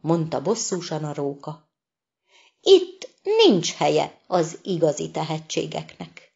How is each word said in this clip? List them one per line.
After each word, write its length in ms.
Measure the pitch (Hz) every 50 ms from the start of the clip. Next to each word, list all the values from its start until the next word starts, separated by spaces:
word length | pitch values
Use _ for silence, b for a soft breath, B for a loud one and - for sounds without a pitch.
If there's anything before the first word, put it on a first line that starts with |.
mondta 420 | _ 151 165 170 160 156 160 131 135
bosszúsan 640 | 170 190 185 - - 196 180 165 - 165 156 156
a 100 | 151 147
róka. 560 | - 143 139 139 139 - - 156 - _ _ _ _ _ _ _ _ _ _ _ _ _ b b b b b b _
„Itt 480 | _ - 392 359 359 - - - - - _ _ _
nincs 500 | 381 415 440 466 381 233 175 160 - -
helye 480 | - 165 147 151 151 147 151 - _ _
az 320 | _ 180 180 160 156 - - _
igazi 480 | - 190 165 160 156 143 156 165 160
tehetségeknek.” 1200 | - 160 156 151 160 160 160 - - 170 160 156 160 160 160 - - _ 175 160 - - - _ _